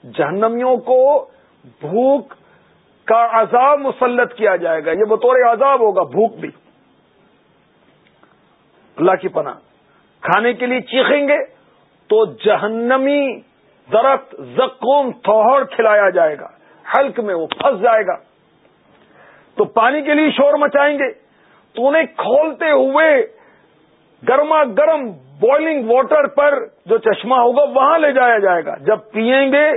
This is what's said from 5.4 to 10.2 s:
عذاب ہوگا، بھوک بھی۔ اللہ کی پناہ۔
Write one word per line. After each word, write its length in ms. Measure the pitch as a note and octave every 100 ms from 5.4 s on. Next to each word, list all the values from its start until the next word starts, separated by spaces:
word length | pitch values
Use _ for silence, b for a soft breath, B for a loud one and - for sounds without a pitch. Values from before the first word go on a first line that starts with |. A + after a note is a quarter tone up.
| A#3+
عذاب 300 | A#3 C4+ C4+
ہوگا، 220 | A3 F#3+
بھوک 320 | D#3+ E3 A3 -
بھی۔ 140 | C#3 - _ _ _ _ _ _ _ _ _ _ _ _ _ _ _ _ _ _ _ _ _ _ _ -
اللہ 160 | F3
کی 160 | F#3 F#3
پناہ۔ 260 | F3 C#3+ - _ _ _ b b _